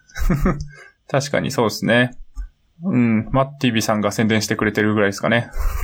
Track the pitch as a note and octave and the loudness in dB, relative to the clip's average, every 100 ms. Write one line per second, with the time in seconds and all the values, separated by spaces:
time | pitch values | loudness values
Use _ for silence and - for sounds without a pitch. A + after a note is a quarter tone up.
0 | _ - - C#3+ F#3 C#3+ - - - _ | _ -2 0 2 0 -2 -8 -16 -20 _
1 | - C#3 C#3 - - - A2+ - F#2+ A#2 | -4 -4 0 -2 -2 0 -2 0 0 2
2 | B2 - - - - _ _ _ F3+ B2+ | 2 -4 -14 -12 -12 _ _ _ -2 0
3 | A#2+ A2 G#2+ C3+ C#3 - B2+ A2+ - G#2+ | 2 2 0 0 -2 0 0 0 0 0
4 | G2+ G2+ A2 A2 - A2 G#2+ G#2 G#2+ G#2+ | 0 0 2 2 0 0 0 2 2 2
5 | G2+ G2 - A#2 - - - - | 2 0 0 0 0 -2 -2 -2